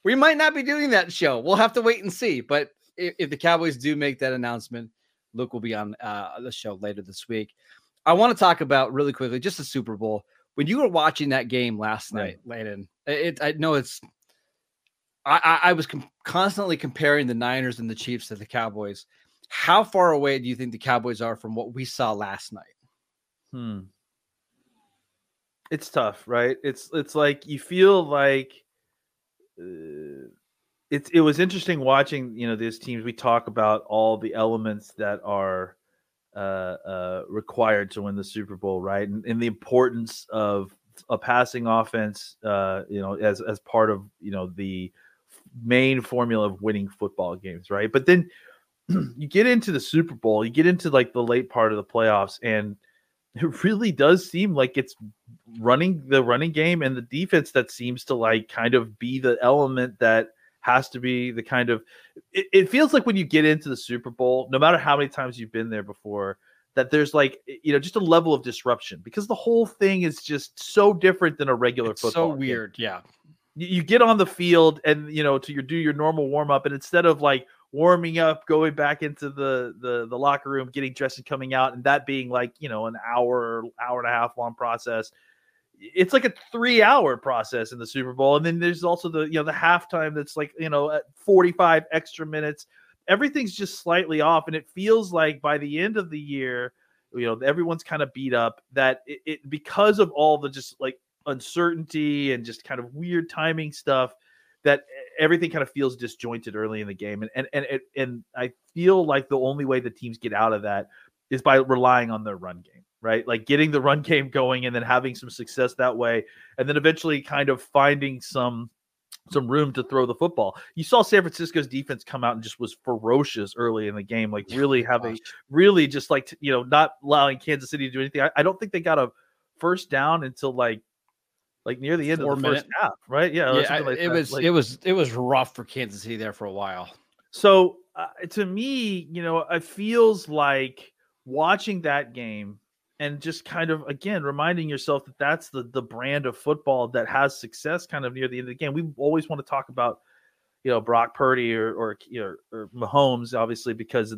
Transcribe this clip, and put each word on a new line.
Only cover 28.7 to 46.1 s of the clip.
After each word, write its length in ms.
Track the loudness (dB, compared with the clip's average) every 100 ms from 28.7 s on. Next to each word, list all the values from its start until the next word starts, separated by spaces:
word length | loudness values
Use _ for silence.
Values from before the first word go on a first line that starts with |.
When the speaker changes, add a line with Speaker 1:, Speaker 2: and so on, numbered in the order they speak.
| _ _ _ _ _ _ _ _ -20
Speaker 2:
uh, 720 | -18 -16 -16 -16 -16 -18 -20 _ _ _ _ _ -6
it's, 220 | -6 2
it 100 | 6
was 200 | 6 4
interesting 400 | 0 0 -4 -2
watching, 540 | 4 4 4 -2 -8
you 120 | -6 -4
know, 100 | -4
these 220 | -4 -8
teams. 260 | -10 -8
We 80 | -8
talk 360 | -4 0 0 0
about 360 | 0 2 2 0
all 300 | 0 2 0
the 160 | -4
elements 600 | -2 0 0 -4 -8 -12 -8
that 240 | -6 -6
are, 540 | -4 -4 -2 -4 -8 _ _ _ _ _ _
uh, 40 | -10
uh, 840 | -6 -6 -6 -10 -10 -8 -8 -8 -8
required 640 | -10 -8 0 2 2 0
to 100 | -8
win 160 | -8 -8
the 80 |
Super 320 | -8 -10 -12 -8
Bowl, 240 | -4 -4
right? 260 | -2 -4 -4
And, 200 | -6 -6
and 160 | -2
the 40 | -2
importance 800 | -4 2 4 4 2 -10 -12 -8
of 440 | -4 -2 -2 -4 _ _ _ -6
a 80 | -6
passing 480 | 0 2 2 -2 0
offense, 720 | 0 0 -2 -4 -6 -16 -10
uh, 420 | -4 -2 -2 -4 -6
you 140 | -8
know, 140 | -6 -2
as, 260 | -2 -2
as 180 | -4 -8
part 300 | -2 2 2
of, 140 | 0 -6 _
you 80 | -10
know, 160 | -8 -8
the 440 | -8 -8 -8 -10 _ _ _ _ _ _ -12
main 380 | 0 2 4 0
formula 460 | -2